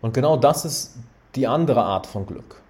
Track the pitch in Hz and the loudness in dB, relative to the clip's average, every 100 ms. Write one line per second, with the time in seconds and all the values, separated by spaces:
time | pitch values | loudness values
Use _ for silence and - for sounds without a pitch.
0 | 117 123 147 156 131 156 165 - - 123 | -2 0 2 4 4 2 -2 -8 -10 -16
1 | - _ _ - 123 143 165 120 92 95 | -20 _ _ -4 0 0 2 2 2 -2
2 | - 104 98 71 - - _ | -4 -10 -8 -12 -14 -20 _